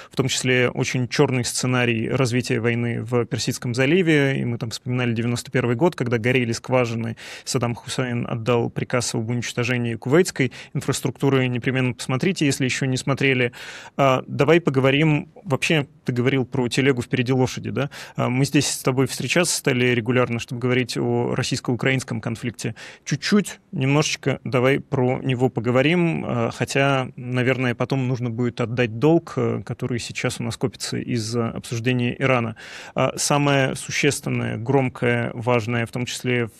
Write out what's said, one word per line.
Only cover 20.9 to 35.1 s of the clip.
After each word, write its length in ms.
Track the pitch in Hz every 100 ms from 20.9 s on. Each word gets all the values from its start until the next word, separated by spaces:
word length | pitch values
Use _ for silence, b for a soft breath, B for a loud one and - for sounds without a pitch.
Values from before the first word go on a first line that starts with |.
| 143
о 380 | 123 120 127
российско-украинском 840 | 127 - 131 - 123 135 131 - 113
конфликте. 540 | 120 113 123 - 117 B B B
Чуть-чуть, 560 | - 147 - 208 - - _
немножечко 680 | 160 131 147 151 - 139 135
давай 360 | 113 127 127 143
про 400 | - 127 123 131
него 260 | 135 123 127
поговорим, 760 | - 117 123 143 175 170 151 -
а, 240 | 120 117
хотя, 580 | - 123 139 139 135 131 135
наверное, 580 | 123 123 123 127 127
потом 340 | 117 123 135 127
нужно 220 | 123 120
будет 300 | 113 123 -
отдать 380 | 113 120 117 113
долг, 360 | 147 165 165 -
э, 260 | 117 117
который 340 | 104 120 123 120
сейчас 420 | - - 127 -
у 20 |
нас 140 | 117 -
копится 400 | 127 - - 120
из-за 520 | 123 120 107 120 113
обсуждения 640 | - - 117 117 123 120 -
Ирана. 380 | 131 123 113 110 B B B
А, 180 | - 131 -
самое 580 | - 147 143 139 135
существенное, 840 | 135 - - 147 - 139 123 117 113
громкое, 760 | 113 139 127 - 120